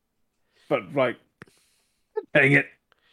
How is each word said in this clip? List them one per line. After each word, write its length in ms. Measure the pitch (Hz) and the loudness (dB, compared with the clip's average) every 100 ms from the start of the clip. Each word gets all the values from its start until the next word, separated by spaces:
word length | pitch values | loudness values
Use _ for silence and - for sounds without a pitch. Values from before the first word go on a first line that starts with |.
| _ _ _ _ _ _ - | _ _ _ _ _ _ -4
but, 240 | 135 92 | -4 -4
like, 220 | 139 127 104 _ - - _ _ _ _ _ _ - - | -2 -2 -4 _ -20 -20 _ _ _ _ _ _ -12 -4
dang 180 | 151 139 | 0 2
it. 140 | 143 - _ _ _ _ | 2 0 _ _ _ _